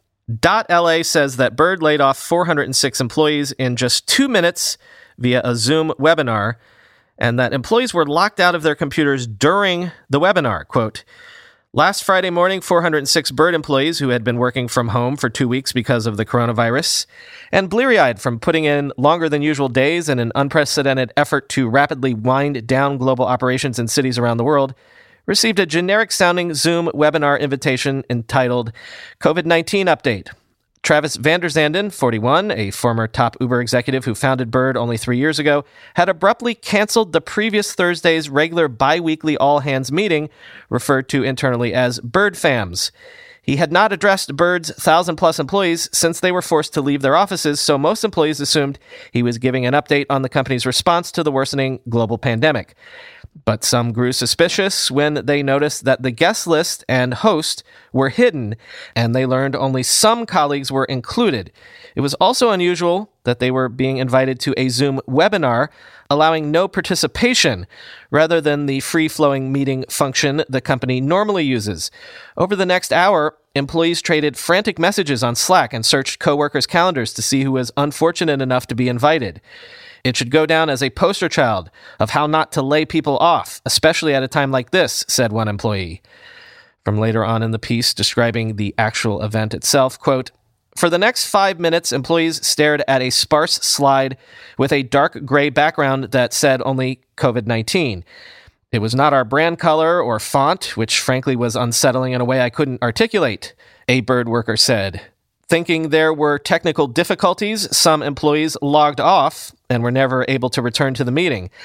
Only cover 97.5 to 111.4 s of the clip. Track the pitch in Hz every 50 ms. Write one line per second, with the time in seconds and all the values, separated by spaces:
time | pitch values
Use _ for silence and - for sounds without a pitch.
97.5 | 117 113 110 - - 185 156 123 95 87 - _ - - - - - - - -
98.5 | _ _ _ - - 110 107 110 120 135 147 147 139 131 123 107 135 147 160 170
99.5 | 170 - - 165 151 156 160 165 175 180 123 123 113 107 - - - 139 135 156
100.5 | 180 - - - - 107 113 - - - - - 127 127 - 139 131 117 120 117
101.5 | 107 107 123 120 113 - - 135 120 127 127 127 127 123 123 123 131 131 123 120
102.5 | - - 151 131 123 117 123 120 - - 226 233 - 196 156 120 98 - - -
103.5 | _ _ _ _ _ _ - - 127 127 107 - 127 123 117 117 113 117 110 -
104.5 | 107 - - - 120 104 95 98 - - - - _ _ _ _ _ _ _ -
105.5 | 175 165 170 - 165 160 160 147 151 156 160 160 160 147 151 147 143 139 - -
106.5 | 185 165 - 165 139 - 147 123 117 170 175 - 185 - 202 180 180 - 214 208
107.5 | 220 208 196 - - - - 170 156 151 131 143 135 - - 151 147 151 156 160
108.5 | - - 143 139 147 151 147 147 143 131 - 165 196 165 139 160 - - - -
109.5 | - _ _ - 123 117 120 120 127 131 135 127 131 127 127 - 131 120 127 123
110.5 | - 135 120 120 113 - 143 135 123 - 131 123 127 160 185 170 123 95